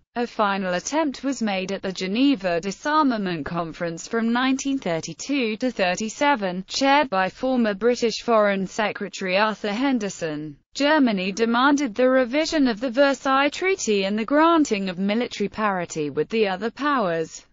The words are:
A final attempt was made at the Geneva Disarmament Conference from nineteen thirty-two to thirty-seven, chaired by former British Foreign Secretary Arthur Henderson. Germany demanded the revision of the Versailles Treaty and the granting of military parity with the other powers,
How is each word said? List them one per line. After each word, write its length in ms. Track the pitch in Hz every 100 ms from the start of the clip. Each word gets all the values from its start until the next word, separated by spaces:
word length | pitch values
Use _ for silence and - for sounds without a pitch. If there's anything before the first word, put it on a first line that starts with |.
| _ 233
A 120 | 240
final 480 | - 202 196 185 180
attempt 480 | - 294 320 254
was 180 | 269 254
made 300 | 220 190 185
at 100 | 196
the 100 | 190
Geneva 680 | 180 185 208 277 233 185 170
Disarmament 840 | 196 - 294 311 285 220 190 165 139
Conference 640 | 170 165 - 170 165 -
from 240 | 226 226
nineteen 460 | 240 262 262 277 269
thirty-two 800 | 185 165 160 160 - 285 226 214
to 140 | 254
thirty-seven, 920 | 226 180 180 220 - 285 269 196 180 -
chaired 420 | - 269 285 285
by 200 | 190 185
former 440 | - 262 254 220
British 480 | 196 226 247 233 -
Foreign 460 | - 226 208 196 185
Secretary 680 | - 208 - 196 - 190 185
Arthur 360 | 214 202 214
Henderson. 840 | 208 277 247 202 - 160 147 156 143 _ -
Germany 560 | 285 311 247 196 185
demanded 640 | 196 226 233 269 294 277 202
the 140 | 254
revision 580 | 262 247 285 320 320 262
of 120 | 208
the 120 | 262
Versailles 580 | 226 285 269 285 269 285
Treaty 560 | - 370 381 - 202 196
and 120 | 214
the 80 | 220
granting 640 | 285 330 330 285 202 190
of 100 | 175
military 500 | 196 214 247 - 202
parity 640 | - 214 190 170 160 147
with 180 | 143 156
the 180 | 226 202
other 220 | 185 226
powers, 760 | - 285 277 190 165 160 - -